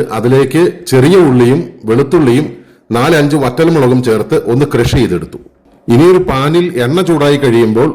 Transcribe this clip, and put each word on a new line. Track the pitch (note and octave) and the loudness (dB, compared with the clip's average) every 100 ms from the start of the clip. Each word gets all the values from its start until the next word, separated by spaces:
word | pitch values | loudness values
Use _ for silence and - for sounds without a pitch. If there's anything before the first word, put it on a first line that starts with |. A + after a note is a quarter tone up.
| - A2 | -2 -4
അതിലേക്ക് | A#2 C3 C3 D#3 F3 - - | 0 0 0 0 -2 -2 -2
ചെറിയ | C3 C3+ F#3+ D#3+ | 2 4 4 4
ഉള്ളിയും | B2+ A#2+ C#3+ - - G#2+ | 2 2 0 -4 -8 -2
വെളുത്തുള്ളിയും | A2+ C#3 F3 C#3 A#2+ D3+ - - _ - A2+ | -2 0 0 2 0 -2 -10 -20 _ -6 -2
നാലഞ്ച് | C#3 E3 D3 D3+ | 0 0 0 -2
വറ്റൽമുളകും | B2+ B2+ E3 E3 B2+ B2+ B2 | -2 -2 0 2 2 0 0
ചേർത്ത് | A2 - D#3 - | -2 -2 -4 -2
ഒന്ന് | B2 - | -2 0
ക്രഷ് | A#2 A#2+ C3+ | -2 -2 0
ചെയ്തെടുത്തു. | G#2+ F2 D#2 - - _ _ _ - | -2 -4 -8 -16 -20 _ _ _ -2
ഇനി | A#2+ E3+ | 2 4
ഒരു | F#3 F3+ | 4 0
പാനിൽ | C3+ C#3+ E3+ F3+ B2 | -2 -2 -2 -2 -4
എണ്ണ | B2 E3+ F3 | -2 -2 -2
ചൂടായി | D#3+ C#3+ C#3+ | 0 0 0
കഴിയുമ്പോൾ | C#3+ A2+ A2 A2 D3+ | 2 2 2 0 -2